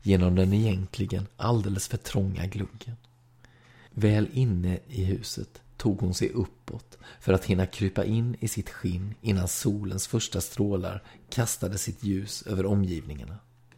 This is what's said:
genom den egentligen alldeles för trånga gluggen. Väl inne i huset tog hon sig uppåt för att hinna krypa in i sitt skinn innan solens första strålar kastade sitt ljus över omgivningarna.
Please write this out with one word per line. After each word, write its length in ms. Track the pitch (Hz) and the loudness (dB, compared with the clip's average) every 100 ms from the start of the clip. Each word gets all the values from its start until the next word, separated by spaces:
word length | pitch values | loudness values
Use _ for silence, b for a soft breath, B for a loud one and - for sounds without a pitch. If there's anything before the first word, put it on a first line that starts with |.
genom 340 | - 95 90 90 | 4 6 6 6
den 180 | 92 | 6
egentligen 720 | 101 110 95 95 - 98 92 98 - | 4 4 0 -4 -4 -2 -2 -4 -4
alldeles 500 | 113 117 98 101 - | 0 2 0 -2 -4
för 100 | 113 | -6
trånga 480 | - - 95 85 90 | -2 -2 0 -2 -4
gluggen. 500 | 98 95 - - 117 - _ _ _ B B B B B | -4 -8 -8 -14 -14 -16 _ _ _ B B B B B
Väl 380 | - 104 107 104 | 0 4 4 2
inne 460 | 127 123 90 90 90 - | 2 2 2 0 -2 -4
i 160 | 92 | -4
huset 580 | 92 98 110 - 104 - - - | -2 -2 -4 -10 -10 -14 -20 -2
tog 240 | 113 95 | 0 2
hon 120 | 92 | 0
sig 160 | 90 - | 0 0
uppåt 680 | 123 90 - - 113 - - B B | 0 -4 -6 -14 -14 -14 -20 B B
för 140 | - | 2
att 120 | 95 - | 2 4
hinna 200 | 92 92 | 2 2
krypa 400 | - 98 - 107 | 2 0 0 0
in 300 | 110 120 117 | 0 0 -2
i 80 | 110 | -4
sitt 220 | - - | -4 -8
skinn 460 | - 90 90 98 - | -4 -4 -2 -4 -4
innan 260 | 113 95 90 | 0 2 0
solens 600 | - 113 104 98 95 - | 0 0 0 -4 -6 -2
första 340 | 113 - 98 | -2 -2 -4
strålar 640 | - - 104 95 90 95 B B - | -4 -2 0 0 -2 -8 B B -8
kastade 480 | - 113 - 90 101 | -2 0 0 -2 -4
sitt 260 | - 98 | -6 -4
ljus 380 | 101 95 101 - | -2 -2 -4 -10
över 240 | - 95 95 | -4 -2 2
omgivningarna. 720 | 101 92 82 71 73 - 107 - _ _ | 2 2 -2 -6 -12 -12 -14 -18 _ _